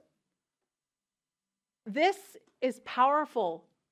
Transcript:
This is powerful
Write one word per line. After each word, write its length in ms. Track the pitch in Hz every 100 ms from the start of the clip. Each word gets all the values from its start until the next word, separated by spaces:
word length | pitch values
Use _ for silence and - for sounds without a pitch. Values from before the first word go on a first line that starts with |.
| _ _ _ _ _ _ _ _ _ _ _ _ _ _ _ _ _ _
This 520 | 220 233 359 392 - - _ -
is 180 | 254 247
powerful 880 | - 247 269 294 302 240 180 165 _ _ _